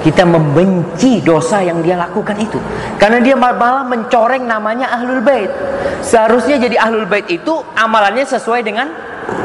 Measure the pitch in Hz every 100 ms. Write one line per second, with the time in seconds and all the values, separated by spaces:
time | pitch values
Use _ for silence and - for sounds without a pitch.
0 | 156 147 175 170 151 143 190 180 160 -
1 | 262 220 139 160 165 208 180 165 165 180
2 | 175 208 202 202 220 127 - - - -
3 | 208 240 240 262 247 196 233 269 254 240
4 | 214 247 226 262 247 220 214 233 240 240
5 | 247 262 233 254 190 - - - - -
6 | - 226 220 240 240 285 240 202 220 220
7 | 208 202 175 170 - 320 - - 226 220
8 | 202 226 269 240 220 240 220 214 277 330
9 | - - - -